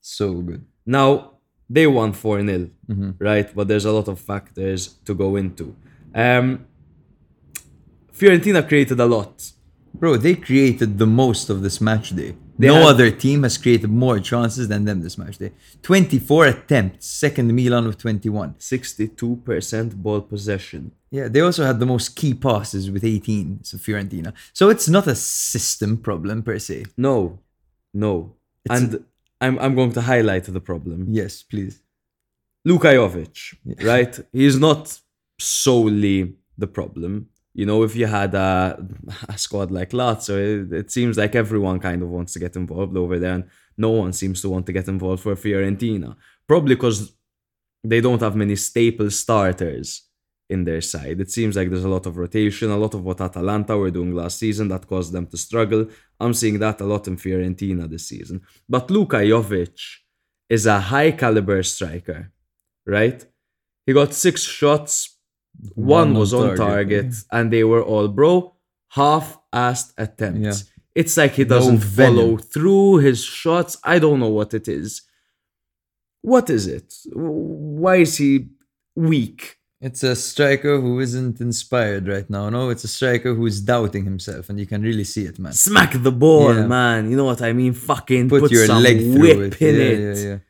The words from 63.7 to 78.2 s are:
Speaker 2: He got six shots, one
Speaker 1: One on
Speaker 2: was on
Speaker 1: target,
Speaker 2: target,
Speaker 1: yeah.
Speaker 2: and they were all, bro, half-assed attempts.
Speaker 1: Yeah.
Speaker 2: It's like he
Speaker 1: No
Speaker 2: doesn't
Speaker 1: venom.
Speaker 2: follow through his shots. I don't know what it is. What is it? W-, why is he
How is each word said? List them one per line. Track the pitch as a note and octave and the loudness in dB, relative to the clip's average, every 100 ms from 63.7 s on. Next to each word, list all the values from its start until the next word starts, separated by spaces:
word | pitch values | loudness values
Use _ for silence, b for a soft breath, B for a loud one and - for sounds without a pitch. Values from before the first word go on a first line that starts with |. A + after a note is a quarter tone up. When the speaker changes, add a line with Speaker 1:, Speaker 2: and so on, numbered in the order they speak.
| _ - | _ 2
Speaker 2:
He | |
got | C3+ C#3+ | 2 2
six | - F#3 - | 0 -2 -2
shots, | - - D3 D3 D3+ - - _ _ _ _ _ G#2+ | -6 -2 0 0 -2 -8 -8 _ _ _ _ _ -18
one | A2 A#2+ | -6 2
Speaker 1:
One | D#3 D#3+ | 4 4
on | A#2+ | 2
Speaker 2:
was | G#2 | 2
on | B2 G#2+ F#2 | 2 0 0
Speaker 1:
target, | |
Speaker 2:
target, | G#2 G2+ G2+ G#2 B2+ | 0 0 0 -2 -2
Speaker 1:
yeah. | A#2 - A#2 | -8 -6 -2
Speaker 2:
and | A#2 | 0
they | A2+ | 2
were | A2 A2+ | 4 4
all, | A2 G#2+ G#2 | 2 0 0
bro, | G2+ D3+ F3+ F3+ _ _ _ _ | 2 4 4 0 _ _ _ _
half-assed | - C#3+ D#3 D#3 - _ A#2+ B2 B2+ - - | 0 2 2 -2 -16 _ -2 -2 -2 -8 -10
attempts. | G#2+ - G#2+ A2 G#2+ G2+ | -10 -6 -6 -2 -2 -4
Speaker 1:
Yeah. | G2+ _ _ - | -8 _ _ -4
Speaker 2:
It's | E3+ - | 0 2
like | C#3+ | 2
he | - | 2
Speaker 1:
No | C3 B2 | 2 4
Speaker 2:
doesn't | B2+ A2+ | 6 4
Speaker 1:
venom. | G2+ G2+ C3 A#2+ | 2 4 6 6
Speaker 2:
follow | A2+ A2 | 4 0
through | - - E3+ G3 G3 F#3 C#3 | -4 -2 2 6 6 6 6
his | A#2+ | 2
shots. | - - E3 E3+ F3 - | -4 -6 -2 0 -2 -6
I | - F3 | 2 4
don't | D#3 C#3+ | 4 2
know | A2+ G#2+ | 0 -2
what | G#2 | -2
it | A2 - | -6 -6
is. | D2 F#2 - _ _ _ _ _ _ _ _ _ _ _ _ | -8 -8 -12 _ _ _ _ _ _ _ _ _ _ _ _
What | - B3+ A#3+ | 2 2 4
is | B2 F#2+ | -2 -2
it? | - - - - | -8 -14 -20 -16
W-, | - D#3+ D3+ D#3+ D#3 D3+ D3 | -8 -6 -6 -8 -10 -10 -2
why | F3+ F#3 | 2 4
is | E3 | 4
he | D#3+ | 2